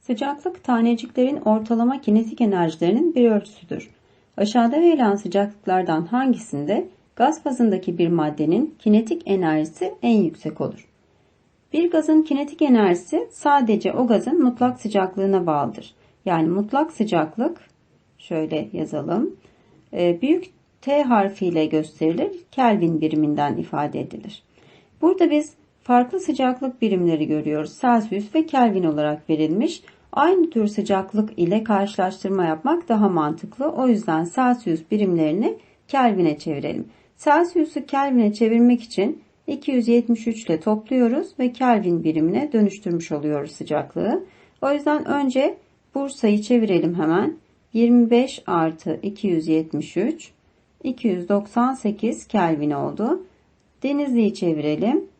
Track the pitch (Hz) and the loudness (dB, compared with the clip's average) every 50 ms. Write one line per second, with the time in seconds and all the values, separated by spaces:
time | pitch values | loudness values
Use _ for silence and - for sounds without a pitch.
0 | _ - 247 220 277 277 285 285 - 370 370 - - - 247 226 226 233 240 226 | _ -6 -6 -4 -4 -6 -6 -6 -8 -10 -10 -8 -4 -2 0 2 2 2 0 -2
1 | - - - - 247 262 294 - - 214 214 220 220 - 233 226 233 247 269 277 | -4 -8 0 0 0 0 0 -2 0 2 2 2 0 -2 0 2 2 0 0 -2
2 | - - 208 220 220 220 - - 240 208 196 180 170 160 160 - 170 170 196 254 | 0 2 2 2 2 0 -2 0 0 0 2 2 0 0 0 0 0 2 2 2
3 | 339 339 320 254 240 233 220 208 208 - - - - - - - - - _ _ | 2 2 4 4 4 4 4 2 -2 -6 -20 -20 -14 -12 -12 -12 -12 -16 _ _
4 | _ _ _ _ _ _ _ - 202 208 214 247 233 233 262 302 339 349 330 285 | _ _ _ _ _ _ _ -2 -2 0 2 2 2 2 2 4 4 4 4 4
5 | 247 208 202 202 - 185 - 196 202 208 208 - _ - 185 185 180 175 160 156 | 2 2 2 0 -4 -2 0 0 -2 -2 -4 -10 _ 0 0 0 2 0 0 -2
6 | 170 170 226 247 269 269 233 185 - - - 143 147 151 202 277 370 - _ _ | -2 -2 -2 0 2 2 0 0 -2 -10 -8 -6 -2 -2 -2 -2 -2 -6 _ _
7 | _ _ _ - 233 285 311 - _ 294 262 247 240 220 196 180 - - 185 170 | _ _ _ 0 2 2 2 -2 _ -6 0 2 2 2 2 0 -2 -4 -2 0
8 | 175 170 170 165 151 151 151 - 156 156 175 220 294 311 - _ - 220 208 214 | 0 2 2 0 0 -2 -2 -2 0 0 2 0 0 -2 -6 _ 2 4 4 4
9 | 226 220 339 339 - - 196 190 185 160 156 156 151 156 - - 180 - - - | 4 0 -6 -6 -2 -2 -2 0 0 0 0 0 -2 -4 -6 -6 -8 -8 -6 -4
10 | - 240 226 214 190 156 - - - 156 - - 143 - - - - _ _ _ | 0 2 2 2 2 0 -4 -6 -10 -10 -6 -6 -6 -8 -8 -10 -20 _ _ _
11 | _ _ _ _ _ _ _ _ _ _ _ _ _ _ - 302 339 349 339 320 | _ _ _ _ _ _ _ _ _ _ _ _ _ _ -2 0 0 2 2 0
12 | 302 - 311 311 311 - 277 277 285 294 - - 311 285 247 226 208 190 175 175 | 2 4 4 4 4 2 -2 -2 -2 -6 -2 -2 4 4 6 6 6 4 2 0
13 | - - - 339 480 453 - - - 294 285 285 247 214 214 208 - - - - | -2 -4 -4 -4 -4 -4 -12 -2 2 4 4 4 4 2 0 0 0 -2 0 0
14 | 254 226 226 190 - 247 302 359 269 254 247 - 247 247 247 - - 214 208 202 | 2 2 2 2 2 2 2 2 2 2 2 2 0 -2 -2 -4 -8 -2 0 0
15 | 190 185 190 202 196 196 196 185 175 170 151 147 139 117 - - - - _ _ | 0 0 -2 -2 0 2 2 2 2 0 0 0 -2 -4 -6 -12 -16 -18 _ _
16 | _ _ _ _ _ 202 175 160 160 165 175 196 208 208 - 269 311 320 - - | _ _ _ _ _ -2 0 0 0 0 0 -2 -2 -2 0 -2 -2 -2 -2 -4
17 | 220 214 226 - 156 160 - - 247 339 339 - - _ _ _ _ _ _ _ | -4 0 0 0 0 -2 -4 -4 -4 -4 -4 -8 -20 _ _ _ _ _ _ _
18 | _ _ _ _ - - 175 160 156 156 165 151 - - - - 151 - - 151 | _ _ _ _ -12 -6 -4 -4 -4 -4 -4 -6 -6 -6 -6 -8 -8 -6 -6 -8
19 | 143 160 170 208 277 392 - _ _ _ _ _ _ _ _ _ _ _ - - | -4 -4 -2 -2 -2 -4 -6 _ _ _ _ _ _ _ _ _ _ _ -4 0
20 | 175 175 175 170 247 277 320 349 370 - _ _ _ _ _ _ - 269 285 294 | 0 0 0 0 2 0 0 0 0 -10 _ _ _ _ _ _ -4 0 0 0
21 | 294 247 240 214 196 202 202 - 190 180 165 160 156 151 156 156 156 - - - | 2 4 4 2 2 0 -2 -2 -4 -2 0 0 0 0 0 -2 -4 -4 -6 -2
22 | 160 160 165 214 302 403 403 - - _ - 262 262 240 208 180 170 170 170 156 | -2 0 0 0 -4 -4 -6 -10 -18 _ -4 0 2 2 2 2 0 0 0 0
23 | 151 156 156 151 151 147 147 147 147 143 - 170 165 - - 143 147 147 - 147 | -2 -2 0 0 0 0 0 0 -2 -2 -2 -6 -6 -6 -6 -4 -4 -4 -6 -8
24 | 131 - - - - - - - _ _ _ _ _ _ _ _ _ _ _ _ | -10 -10 -12 -16 -16 -18 -20 -20 _ _ _ _ _ _ _ _ _ _ _ _
25 | 311 339 381 381 349 311 294 294 302 - _ _ _ _ _ _ _ - 247 247 | 0 0 2 4 2 2 2 0 -2 -2 _ _ _ _ _ _ _ 2 2 2
26 | 247 247 - 381 359 - 277 254 262 254 254 247 269 262 254 - 233 220 196 180 | 2 2 -4 -6 -4 -4 -4 -2 0 -2 -2 -2 -6 -8 -4 -2 -2 0 0 2
27 | 175 170 165 151 151 147 151 151 151 156 151 151 156 151 - - - 247 240 233 | 2 0 0 0 0 -2 -2 -2 -2 -2 -4 -4 -4 -6 -8 -2 0 2 2 2
28 | 214 220 190 202 202 - - 320 320 320 - 269 247 226 190 190 180 160 151 151 | 0 -2 -6 -6 -6 -2 -2 -2 -2 0 2 2 2 2 2 2 0 0 0 0
29 | 151 151 151 156 - - 160 151 156 156 160 202 262 339 339 - _ - _ _ | -2 -2 -2 -4 -4 -4 -2 0 0 0 0 0 0 -2 -4 -8 _ -20 _ _
30 | _ _ - - 285 339 392 381 320 330 - 226 214 208 208 - 202 - 202 190 | _ _ -2 0 2 2 4 2 2 0 0 -2 -2 0 -2 -4 -2 0 -2 -2
31 | 190 190 - 208 208 214 - - 175 170 196 220 214 226 208 190 202 202 - - | -2 -2 -2 -2 -2 -2 -2 -2 -2 0 0 -2 0 0 0 0 0 -2 -2 -2
32 | 185 185 196 - - 196 196 190 175 165 160 160 - 262 320 349 339 - 233 214 | -2 -2 -4 -6 -6 -4 -2 -2 0 -2 -2 -2 -2 -2 -2 -2 0 -2 0 2
33 | 214 190 180 165 151 147 156 - - - - - 269 311 330 - 262 254 233 196 | 2 2 2 0 -2 -2 -4 -6 -12 -16 -10 -6 -6 -6 -2 -2 0 2 2 0
34 | - - 160 160 170 170 - - 254 247 247 247 - 180 165 165 165 _ 214 208 | 0 -2 -2 -2 -2 -4 -2 0 0 0 0 0 -2 -4 -4 -4 -4 _ -2 0
35 | 208 185 175 165 160 151 165 190 247 330 453 - _ _ _ _ _ _ - 269 | 0 0 2 0 0 0 0 0 -2 -4 -4 -6 _ _ _ _ _ _ -2 2
36 | 254 240 208 185 175 160 151 147 - 170 151 143 - - 82 - - - _ _ | 2 2 2 2 0 0 0 -2 -6 -8 -6 -6 -6 -6 -6 -8 -10 -12 _ _
37 | _ _ _ _ - 302 285 320 349 349 - 359 302 311 - 294 262 - - 277 | _ _ _ _ 0 2 4 4 2 0 0 -2 -2 -2 -4 -10 -8 -4 -2 -2
38 | 277 277 262 247 220 208 208 214 233 220 226 233 240 240 247 240 - - - - | 0 2 2 2 2 2 2 2 0 2 4 4 6 6 4 2 -2 -6 -4 -2
39 | 196 240 320 - - _ _ _ _ - 277 240 - - 269 247 226 226 233 240 | -2 -2 -2 -6 -12 _ _ _ _ -8 -8 -6 -4 -2 -2 0 2 4 2 2
40 | 233 233 233 220 - 233 226 220 - - 165 160 - 220 214 214 214 - 254 254 | 4 2 -2 -2 -2 -6 -6 -6 -4 -4 -4 -2 0 -2 -2 -2 -2 -2 0 2
41 | 247 226 240 294 392 - - - 254 247 247 - 262 254 240 208 180 180 175 170 | 2 2 0 -2 -4 -6 -6 -4 -4 -4 -2 0 2 2 2 2 2 0 -2 0
42 | 165 160 160 160 151 165 190 240 285 302 - 226 214 196 196 - - 185 170 165 | 0 -2 0 0 0 0 0 -2 -2 -2 0 2 2 2 0 -4 -6 -4 -4 -4
43 | 165 - 160 147 143 151 151 143 143 151 - - - - 151 147 143 - - - | -4 -6 -6 -4 -4 -4 -4 -4 -6 -8 -12 -14 -8 -4 -4 -4 -4 -4 -6 -4
44 | 170 202 269 381 381 - _ _ _ _ _ _ - 269 285 294 294 302 294 302 | -2 -2 -2 -4 -6 -10 _ _ _ _ _ _ -2 -2 -2 0 0 -2 -2 -2
45 | - - 269 285 285 262 254 262 269 359 392 - _ _ _ _ _ _ _ 277 | -2 -4 -4 -2 -2 0 0 0 0 0 -2 -6 _ _ _ _ _ _ _ -6
46 | 277 277 262 - - 214 208 208 208 - 254 240 220 202 180 170 156 160 175 180 | -6 -6 -6 -2 0 2 2 0 0 2 2 2 2 2 2 0 0 0 -2 -2
47 | 156 156 165 180 233 311 339 - _ _ _ _ _ _ - 220 233 233 240 240 | 0 0 0 0 0 -2 -4 -8 _ _ _ _ _ _ 0 2 4 6 6 4
48 | 233 226 240 233 262 254 - - - - 180 170 160 160 160 160 - 160 156 - | 6 6 4 2 2 0 -4 -12 -6 -2 0 0 0 0 -2 -6 -6 -6 -6 -4
49 | - 202 202 - - 202 175 165 156 160 156 160 160 160 - 147 147 - - 170 | -6 -10 -8 -4 -2 0 0 0 0 0 0 0 0 -2 -6 -8 -8 -6 -4 -2
50 | 202 262 330 339 - - _ _ _ _ _ _ _ _ _ _ - 262 254 - | -2 -2 -4 -6 -12 -20 _ _ _ _ _ _ _ _ _ _ -8 -8 -8 -2
51 | - 226 180 180 175 - 202 202 202 - - 240 240 254 269 254 - 214 208 - | -2 -2 -2 -2 -2 0 -2 -2 -2 -2 -2 0 0 0 -2 -2 -4 -4 -4 -2
52 | - 226 311 - - _ - 214 180 170 160 143 147 147 147 139 139 139 147 - | -4 -4 -4 -6 -10 _ 0 0 2 2 0 0 -2 -2 -2 -2 -4 -6 -4 -4
53 | 208 247 339 370 - - _ _ _ _ _ _ _ _ _ _ - 262 285 285 | -2 -2 -2 -4 -6 -16 _ _ _ _ _ _ _ _ _ _ -6 -4 -2 -2
54 | 294 269 247 233 220 202 - - 190 170 160 151 147 151 151 156 175 220 269 392 | -2 0 2 2 2 2 0 -2 -2 -2 -2 0 -2 -2 -2 0 0 0 0 0
55 | - - _ | -2 -4 _